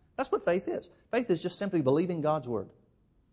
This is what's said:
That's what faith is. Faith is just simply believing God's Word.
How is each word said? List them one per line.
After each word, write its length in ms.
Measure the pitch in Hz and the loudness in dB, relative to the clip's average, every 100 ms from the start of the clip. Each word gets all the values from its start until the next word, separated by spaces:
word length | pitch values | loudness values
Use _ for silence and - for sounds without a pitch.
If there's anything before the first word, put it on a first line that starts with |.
| _ - | _ -6
That's 140 | 269 | -2
what 140 | - | 0
faith 240 | - 180 190 | 2 0 0
is. 220 | 339 - - _ | -6 -8 -16 _
Faith 200 | 240 240 | -2 2
is 120 | 170 | 0
just 160 | 175 - | 0 -4
simply 220 | 202 185 | -2 2
believing 400 | 127 143 175 170 | 4 4 2 0
God's 280 | 151 156 120 | 0 0 -2
Word. 200 | 110 95 - _ _ _ _ _ | -4 -4 -12 _ _ _ _ _